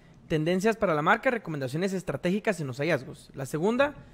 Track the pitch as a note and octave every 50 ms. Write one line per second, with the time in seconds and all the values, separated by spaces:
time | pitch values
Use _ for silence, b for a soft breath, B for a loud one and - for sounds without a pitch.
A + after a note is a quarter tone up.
0 | b b b b - - F3 D3+ D#3 E3 F3+ F#3+ F3+ A3+ A3 A3 - F#3+ D#3+ D3+
1 | D3+ F3 G#3 A#3 - C4 A#3+ A3+ - - D#3 D3 C3+ B2+ B2 D#3+ F#3 G3+ F#3+ F#3
2 | - - D3 C#3 - F3+ F#3 G#3+ - A#3 G3+ E3 D#3 C3+ A#2+ C#3 C#3+ E3 E3+ C3
3 | C3+ - C#3 - - - - C#3+ C#3 - - D3+ E3 G#3 A#3 B3 C#4 D4 C#4+ b
4 | b b